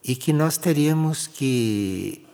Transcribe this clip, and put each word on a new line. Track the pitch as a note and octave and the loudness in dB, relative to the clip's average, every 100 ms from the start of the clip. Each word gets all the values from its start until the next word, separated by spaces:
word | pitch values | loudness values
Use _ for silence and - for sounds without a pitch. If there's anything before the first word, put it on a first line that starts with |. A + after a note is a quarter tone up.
E | - | -4
que | B2+ - | -2 0
nós | D3+ D#3 D#3+ | 2 2 0
teríamos | F3+ D3 D3+ D#3 D#3 D#3 - | 0 2 2 2 0 -2 -8
que | - C3+ B2 A2+ G#2 G2 F#2 G2 - - | -4 -2 0 0 0 -2 -4 -6 -10 -18